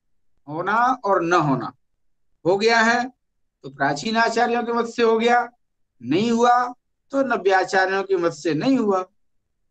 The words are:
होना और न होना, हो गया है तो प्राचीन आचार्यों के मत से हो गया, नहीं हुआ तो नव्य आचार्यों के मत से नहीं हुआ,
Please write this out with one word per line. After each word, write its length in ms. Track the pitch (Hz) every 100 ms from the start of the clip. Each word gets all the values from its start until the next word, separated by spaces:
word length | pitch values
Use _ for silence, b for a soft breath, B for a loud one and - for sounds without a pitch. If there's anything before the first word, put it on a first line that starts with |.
| _ _ _ _ -
होना 500 | 151 180 165 247 254
और 180 | 202 190
न 100 | 170
होना, 400 | 175 151 127 - - _ _ _ _ _ _ 160
हो 100 | 196
गया 240 | 220 233
है 320 | 226 240 247 _ _ _ _ _
तो 80 | 143
प्राचीन 460 | 139 143 147 220 226
आचार्यों 460 | 226 226 240 233
के 100 | 226
मत 140 | 233 226
से 160 | -
हो 160 | 226 226
गया, 300 | 233 240 233 _ _ _ _ _
नहीं 280 | 117 160 233
हुआ 440 | 226 240 247 247 262 _ _ _
तो 120 | 277
नव्य 300 | 269 226 185
आचार्यों 500 | 190 180 190 190 190
के 140 | 190 190
मत 160 | 170
से 220 | 165 175
नहीं 240 | 151 226 262
हुआ, 240 | 214 190 185 _ _ _ _ _ _